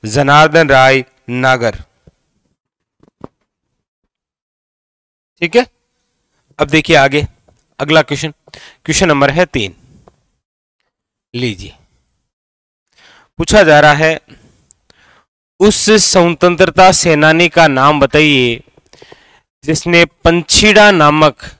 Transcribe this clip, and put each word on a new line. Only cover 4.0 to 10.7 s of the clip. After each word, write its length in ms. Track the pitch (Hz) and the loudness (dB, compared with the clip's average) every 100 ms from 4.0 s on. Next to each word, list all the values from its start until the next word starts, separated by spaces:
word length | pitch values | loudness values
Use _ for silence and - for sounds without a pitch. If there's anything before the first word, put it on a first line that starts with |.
| _ _ _ _ _ _ _ _ _ _ _ _ _ _ | _ _ _ _ _ _ _ _ _ _ _ _ _ _
ठीक 140 | 170 226 | -4 -4
है, 100 | 247 _ _ _ _ _ _ _ _ - | -4 _ _ _ _ _ _ _ _ -8
अब 80 | 147 | -4
देखिए 280 | 156 - 160 | -2 0 0
आगे 300 | 139 143 143 _ _ _ _ _ | 0 -2 -6 _ _ _ _ _
अगला 220 | 143 160 | -4 -2
question, 300 | 151 143 160 - _ - - _ - | -2 -6 -10 -14 _ -20 -20 _ -8
क्वेश्चन 220 | 156 185 | -4 -2
number 220 | 143 139 | 0 -2
है 160 | 143 180 | -2 -4
तीन। 280 | 135 98 85 _ _ _ _ _ _ _ _ _ | -4 -10 -12 _ _ _ _ _ _ _ _ _